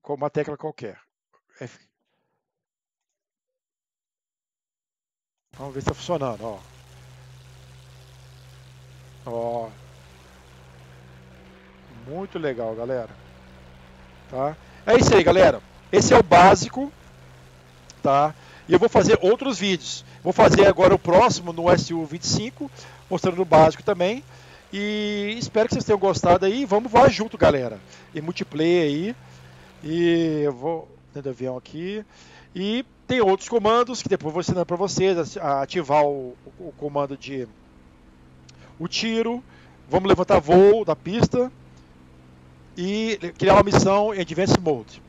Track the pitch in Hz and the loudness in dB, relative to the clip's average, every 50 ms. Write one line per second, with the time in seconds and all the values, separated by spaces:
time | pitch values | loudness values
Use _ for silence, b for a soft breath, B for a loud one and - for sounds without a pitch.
0 | _ - 147 135 143 147 _ 151 147 151 147 135 - 156 147 - 123 107 90 _ | _ -10 -10 -6 -6 -6 _ -4 -6 -6 -8 -12 -12 -14 -14 -12 -16 -16 -16 _
1 | _ _ _ _ _ _ _ _ _ _ _ _ 135 123 - _ _ _ _ _ | _ _ _ _ _ _ _ _ _ _ _ _ -18 -18 -18 _ _ _ _ _
2 | _ _ _ _ _ _ _ _ _ _ _ _ _ _ _ _ _ _ _ _ | _ _ _ _ _ _ _ _ _ _ _ _ _ _ _ _ _ _ _ _
3 | _ _ _ _ _ _ _ _ _ _ _ _ _ _ _ _ _ _ _ _ | _ _ _ _ _ _ _ _ _ _ _ _ _ _ _ _ _ _ _ _
4 | _ _ _ _ _ _ _ _ _ _ _ _ _ _ _ _ _ _ _ _ | _ _ _ _ _ _ _ _ _ _ _ _ _ _ _ _ _ _ _ _
5 | _ _ _ _ _ _ _ _ _ _ _ - 135 139 131 139 131 - 151 - | _ _ _ _ _ _ _ _ _ _ _ -16 -16 -12 -12 -8 -8 -8 -8 -8
6 | - - 180 156 139 131 113 101 107 117 104 95 - - - - - _ - - | -6 -6 -4 -4 -4 -6 -6 -8 -10 -12 -12 -14 -18 -20 -20 -20 -20 _ -20 -20
7 | - - - - - - - - - - - - - - - - - - - - | -20 -20 -20 -20 -20 -20 -20 -20 -20 -20 -20 -20 -20 -20 -20 -20 -20 -20 -20 -20
8 | - - - - - - - - - - - - - - - - - - - - | -20 -20 -20 -20 -20 -20 -20 -20 -20 -20 -20 -20 -20 -20 -20 -20 -20 -20 -20 -20
9 | - - - - - 127 117 117 117 117 117 117 113 113 - - - - - - | -20 -20 -20 -20 -16 -10 -8 -8 -6 -6 -6 -8 -8 -10 -14 -20 -20 -20 -20 -20
10 | - - - - - - - - - - - - - - - - - - - - | -20 -20 -20 -20 -20 -20 -20 -20 -20 -20 -20 -20 -20 -20 -20 -20 -20 -20 -20 -20
11 | - - - - - - - - - - - - _ - _ - - - - 117 | -20 -20 -20 -20 -20 -20 -20 -20 -20 -20 -20 -20 _ -20 _ -20 -20 -20 -20 -20
12 | 117 127 143 175 196 190 - 185 160 143 127 113 117 113 113 110 117 123 131 127 | -18 -14 -12 -12 -12 -12 -12 -8 -6 -6 -6 -6 -8 -8 -8 -8 -8 -8 -8 -8
13 | 113 107 - - - - - - - - - - - - - - - - - - | -8 -10 -16 -20 -20 -20 -20 -20 -20 -20 -20 -20 -20 -20 -20 -20 -20 -20 -20 -20
14 | - - - - - - - 127 135 147 156 - b b b b b - 220 247 | -20 -20 -20 -20 -20 -14 -8 -6 -6 -6 -8 -10 b b b b b 2 4 4
15 | 247 - 233 196 170 165 175 185 185 160 127 107 - - - - - - - 208 | 4 6 4 4 4 4 4 6 6 4 4 0 -8 -18 -20 -20 -12 0 0 2
16 | 202 - 254 240 208 175 175 175 175 190 - 185 143 120 - 247 277 285 - - | 4 6 6 4 6 6 6 8 8 8 6 4 0 -8 -8 -8 -10 -10 -12 -20
17 | - - - - - - - - - - - - - - - - - - - - | -20 -20 -20 -20 -20 -20 -20 -20 -20 -20 -20 -20 -20 -20 -20 -20 -20 -20 -20 -6
18 | - 147 139 143 147 156 156 b b b b b b b 170 175 185 233 - 226 | -2 0 2 2 2 0 -4 b b b b b b b 2 2 2 4 2 2
19 | 190 160 226 - - 185 226 - 269 277 247 - 196 202 185 165 - - - - | 4 4 2 4 4 2 2 2 0 -6 -4 -4 -2 -2 -2 -4 -4 -10 -14 -14
20 | - b b b b - 185 - 220 202 156 185 196 202 185 160 185 185 196 180 | -16 b b b b -6 2 4 4 4 6 6 6 4 6 6 4 4 4 4
21 | - 175 170 190 233 254 - - 175 175 165 165 170 175 180 170 - - 165 165 | 0 4 4 4 6 4 2 -2 -8 -10 -10 -4 0 2 2 2 0 -4 -6 -6
22 | 160 147 151 175 - - - 165 208 247 - - 294 269 B B B B B B | -6 -8 -10 -10 -6 -4 -4 -4 -4 -6 -10 -12 -14 -14 B B B B B B
23 | B - 190 170 - 190 175 175 190 165 160 156 160 160 156 - - - 202 175 | B -8 -8 -2 -2 -2 -2 -2 -2 2 6 6 6 6 4 -2 -4 -4 -2 -2
24 | 175 185 226 262 - b b b b b b b b b - 196 202 208 214 214 | -2 -2 -2 -6 -12 b b b b b b b b b -10 -8 -6 -6 -6 -6
25 | 208 208 208 208 202 208 214 240 240 - - 214 220 240 - 180 - - 208 196 | -6 -6 -6 -6 -6 -8 -8 -8 -10 -4 -2 -2 0 0 -2 -6 -2 -2 -2 0
26 | 190 196 180 - - 180 175 190 185 190 208 262 285 214 190 208 240 254 208 233 | 0 -2 -2 0 2 2 2 4 2 -2 -2 -2 -4 -2 -2 -2 -2 2 4 4
27 | 254 277 214 - 214 - - - 170 160 147 139 127 117 110 98 - B B B | 4 4 4 0 -6 -8 -2 2 2 2 2 2 -4 -6 -10 -12 -18 B B B
28 | B B B 156 147 165 175 - 196 - - 147 160 170 175 180 165 147 143 151 | B B B -10 -10 -10 -8 -8 -10 -8 -4 -2 0 2 2 2 2 0 -2 -4
29 | 175 214 247 - b b b b b b b b b b b - - 147 160 170 | -6 -8 -10 -12 b b b b b b b b b b b -18 -12 -8 -4 0
30 | 170 170 170 165 165 160 156 151 147 147 135 120 131 156 170 160 156 - - _ | 0 2 2 2 0 -2 -2 -2 -2 -2 -4 -4 -8 -8 -8 -8 -10 -16 -20 _
31 | _ _ _ 147 135 139 127 - 127 127 127 127 _ - - 151 170 185 202 214 | _ _ _ -12 -10 -10 -10 -8 -8 -8 -8 -10 _ -16 -16 -12 -12 -10 -10 -12
32 | 208 b b b b b b b b b b 180 190 202 220 247 269 _ _ _ | -12 b b b b b b b b b b -8 -6 -4 -4 -6 -6 _ _ _
33 | _ - 254 254 220 190 190 190 - - 240 233 196 214 226 240 247 233 254 220 | _ -4 -2 0 2 2 2 0 -2 -4 -4 0 2 2 2 2 0 -2 -4 -10
34 | - - 196 165 139 156 151 175 170 - 170 180 170 - 175 170 196 190 131 143 | -4 -4 -4 -4 -4 -6 -6 -6 -4 -4 -2 -4 -2 -4 -4 -4 -4 -4 -2 0
35 | 185 190 190 170 160 135 - 196 170 147 139 135 139 - - 185 160 127 143 151 | 0 0 0 0 -2 -6 -8 -8 -4 -2 -2 -2 -2 -4 -4 -6 -2 0 2 2
36 | 147 143 143 139 131 123 123 _ _ - - - 185 165 139 - 147 147 143 143 | 2 2 0 -6 -10 -12 -16 _ _ -20 -20 -18 -18 -18 -16 -12 -12 -6 -4 -4
37 | 143 139 139 131 - 131 139 131 123 110 104 _ _ _ _ - _ - _ _ | -4 -4 -8 -14 -14 -12 -10 -10 -10 -12 -14 _ _ _ _ -20 _ -20 _ _
38 | _ - _ _ - - _ - - - b b b b b b 160 175 - - | _ -20 _ _ -20 -20 _ -20 -20 -20 b b b b b b -12 -8 -8 -6
39 | 208 226 226 226 226 233 240 240 - b b b b b b b b - 131 180 | -6 -4 -2 -2 -2 -2 -4 -8 -10 b b b b b b b b -2 -2 -2
40 | 190 196 190 170 180 - 202 185 151 143 170 180 196 202 208 226 208 160 156 - | 2 2 0 0 2 2 2 0 2 4 6 6 8 6 6 4 2 -2 -4 -4
41 | - 160 190 233 220 - - 254 247 254 - - - - - b b b b - | -4 -6 -2 -2 -2 0 0 -2 -4 -4 -6 -16 -20 -20 -20 b b b b -20
42 | - - - - - - - - - - - - - - - - 175 185 202 214 | -20 -20 -20 -20 -20 -20 -20 -20 -20 -20 -20 -20 -20 -20 -12 -8 -6 -4 -4 -4
43 | 220 226 220 - - 175 - - - 196 190 208 202 202 - - - 190 196 202 | -4 -4 -6 -6 -8 -12 -8 -2 2 4 6 6 4 4 2 2 2 4 2 2
44 | 208 214 214 190 180 - 165 156 190 190 - - 180 160 147 120 107 - - - | 0 0 -2 -6 -6 -6 -4 -4 0 0 0 0 0 -2 -4 -4 -6 -14 -20 -20
45 | - | -20